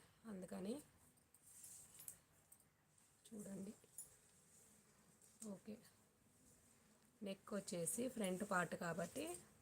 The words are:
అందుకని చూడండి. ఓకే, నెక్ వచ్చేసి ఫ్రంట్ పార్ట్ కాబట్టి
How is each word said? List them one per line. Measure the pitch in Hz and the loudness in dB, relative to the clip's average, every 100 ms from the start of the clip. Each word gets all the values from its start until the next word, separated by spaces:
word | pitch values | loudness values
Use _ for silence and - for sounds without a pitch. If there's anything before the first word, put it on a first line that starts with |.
| - - 226 | -8 -14 -8
అందుకని | 190 185 196 190 277 - - - - - - - - - - - - - - - - - - - _ - - - - | -6 -4 -2 0 -2 -4 -20 -20 -20 -20 -20 -20 -16 -14 -14 -14 -12 -10 -10 -14 -20 -20 -20 -20 _ -20 -20 -20 -20
చూడండి. | - 220 196 190 196 - - - - - - - - - - - - - - - - - | -12 -8 -4 -4 -4 -8 -14 -12 -12 -14 -20 -20 -20 -20 -20 -20 -20 -20 -20 -20 -18 -8
ఓకే, | 220 185 - 214 - - - - - - - - - - - - - - | -6 -6 -6 -10 -12 -20 -20 -20 -20 -20 -20 -20 -20 -20 -20 -20 -20 -6
నెక్ | 196 196 - | -4 -4 -2
వచ్చేసి | 208 - 175 165 - 247 | -2 0 2 4 4 2
ఫ్రంట్ | 240 190 185 | 4 4 4
పార్ట్ | 202 185 170 175 | 6 6 6 4
కాబట్టి | 175 165 175 - 320 349 - - | 2 2 2 0 -2 -4 -10 -20